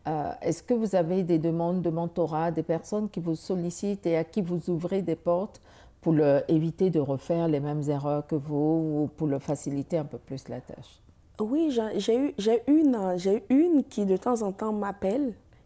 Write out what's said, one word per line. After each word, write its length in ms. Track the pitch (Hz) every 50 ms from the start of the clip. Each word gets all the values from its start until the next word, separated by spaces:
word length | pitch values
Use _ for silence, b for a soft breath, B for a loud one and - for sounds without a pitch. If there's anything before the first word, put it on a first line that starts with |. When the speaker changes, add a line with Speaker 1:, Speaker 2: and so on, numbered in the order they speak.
| - 151
Speaker 1:
Euh, 240 | 160 151 143 - - -
est-ce 220 | - 170 160 - -
que 100 | - 247
vous 220 | 226 220 196 -
avez 260 | 185 165 160 180 190
des 160 | 185 175 175 160
demandes 420 | 151 170 160 170 170 170 180 185
de 100 | 165 170
mentorat, 600 | 160 165 170 165 - 180 165 151 165 156 165 175
des 140 | 165 160 160
personnes 440 | - 165 160 - - 208 214 214 202
qui 120 | - 180
vous 160 | 170 170 160
sollicitent 680 | 160 - - 190 180 170 175 - - 208 202 202 202 -
et 100 | 175 165
à 80 | 160 165
qui 180 | - - 220
vous 260 | 180 170 175 170 - 180
ouvrez 340 | 175 151 180 175 196 190
des 120 | 180 170 160
portes 460 | - - 175 170 180 202 214 - - B B B B B B B B
pour 120 | - 170
leur 300 | 165 147 151 143 139 143 - -
éviter 400 | 165 156 160 165 - - 190 185
de 80 | 165 160
refaire 480 | 139 143 139 131 - - 170 165 170
les 140 | 165 151 139
mêmes 220 | 143 147 147 151 143 147
erreurs 380 | 143 139 143 147 147 147 147
que 80 | - 160
vous 680 | 147 143 156 147 143 151 156 160 165 160 156 151 151 151
ou 60 | - -
pour 120 | - 156 147
leur 140 | 139 135
faciliter 540 | - - 143 - - 151 143 139 135 - 180
un 80 | 160 143
peu 120 | 147 - -
plus 300 | - - 135 127 - -
la 120 | 120 123
tâche ? 400 | - - - - 127 - - - _ - - _ _ _ - -
Speaker 2:
Oui, 320 | 214 214 262 320 330 302
j'ai, 300 | 254 226 220 214 - 202
j'ai 180 | 196 233 226 254
eu, 160 | 277 285 -
j'ai 260 | - 196 220 233 226 233
une, 300 | 269 294 320 320 277 247
euh, 200 | 214 190 185 180
j'ai 280 | 180 180 190 202 240 - -
une 360 | 254 285 339 359 330 269 -
qui 220 | - - 208 202
de 100 | 190 190
temps 260 | 185 - 247 247 226
en 80 | 214 196
temps 200 | 196 - 214 220
m'appelle, 640 | 214 208 202 202 196 - 196 190 208 285 285 240 190 - _ - b b b